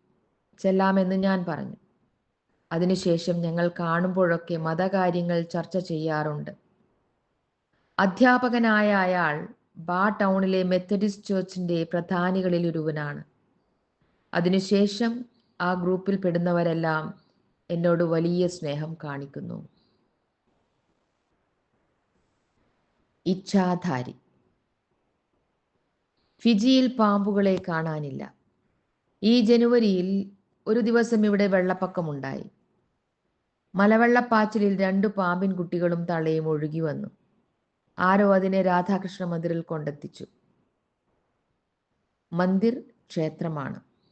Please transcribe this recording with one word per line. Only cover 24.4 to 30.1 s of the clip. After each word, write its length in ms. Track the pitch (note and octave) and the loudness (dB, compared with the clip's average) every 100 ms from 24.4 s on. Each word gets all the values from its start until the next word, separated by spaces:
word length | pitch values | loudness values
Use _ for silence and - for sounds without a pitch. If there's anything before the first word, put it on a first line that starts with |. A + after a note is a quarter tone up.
| _ _ _ _ _ _ _ _ _ _ _ _ _ _ _ _ _ _ _ _ | _ _ _ _ _ _ _ _ _ _ _ _ _ _ _ _ _ _ _ _
ഫിജിയിൽ 560 | A#3+ G#3+ A#3+ C4 B3+ B3+ | 2 4 4 4 4 2
പാമ്പുകളെ 640 | G#3+ G3+ G3+ G3+ G3 F#3 F3+ | 2 2 2 2 2 2 -2
കാണാനില്ല. 640 | E3 D#3+ D#3 D3 C3+ C#3 - _ _ _ _ _ _ _ _ | -4 -4 -6 -8 -10 -12 -16 _ _ _ _ _ _ _ _
ഈ 180 | G3+ A#3+ | 2 4
ജനുവരിയിൽ 880 | G#3+ A#3+ A#3+ A#3+ A3 F#3 F#3 | 6 4 6 4 4 2 0